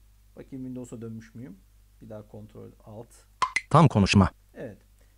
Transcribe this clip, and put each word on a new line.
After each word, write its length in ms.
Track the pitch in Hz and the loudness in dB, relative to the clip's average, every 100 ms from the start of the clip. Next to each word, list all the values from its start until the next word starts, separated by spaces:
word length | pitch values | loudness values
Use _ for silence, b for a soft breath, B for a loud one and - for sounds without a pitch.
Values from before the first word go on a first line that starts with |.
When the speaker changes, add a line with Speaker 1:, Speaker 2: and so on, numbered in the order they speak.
| _ _ _ - | _ _ _ -20
Speaker 1:
bakayım 300 | - 135 131 | -18 -14 -12
Windows'a 360 | 127 123 120 | -12 -14 -14
dönmüş 340 | 113 113 113 113 | -14 -14 -16 -18
müyüm? 220 | 135 190 _ _ _ _ | -18 -20 _ _ _ _
Bir 80 | 110 | -18
daha 140 | 107 | -18
Ctrl 480 | 104 107 107 110 104 - - | -18 -20 -20 -20 -20 -20 -20
Alt. 280 | 107 120 - _ _ - - - | -20 -20 -20 _ _ -4 -4 2
Speaker 2:
Tam 180 | 147 170 | 6 6
konuşma. 420 | 107 95 104 87 - _ | 6 4 6 4 0 _
Speaker 1:
Evet. 240 | 269 131 95 _ _ _ | -16 -16 -16 _ _ _